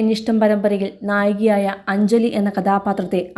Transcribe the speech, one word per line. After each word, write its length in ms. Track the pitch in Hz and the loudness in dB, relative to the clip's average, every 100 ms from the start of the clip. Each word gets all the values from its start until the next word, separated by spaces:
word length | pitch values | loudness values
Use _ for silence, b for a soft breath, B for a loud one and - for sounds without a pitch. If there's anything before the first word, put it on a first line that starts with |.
എന്നിഷ്ടം 380 | 220 220 240 226 | 0 0 0 2
പരമ്പരയിൽ 480 | 214 208 208 202 196 - 202 | 2 2 0 0 -4 -6 -4
നായികയായ 640 | 202 202 202 220 202 196 196 - 196 | 0 0 2 2 2 0 -4 -4 0
അഞ്ജലി 360 | 208 233 233 214 | 2 2 2 0
എന്ന 120 | 202 196 | -2 -2
കഥാപാത്രത്തെ 680 | 190 196 196 196 180 185 180 | 0 0 0 -4 -2 -2 -2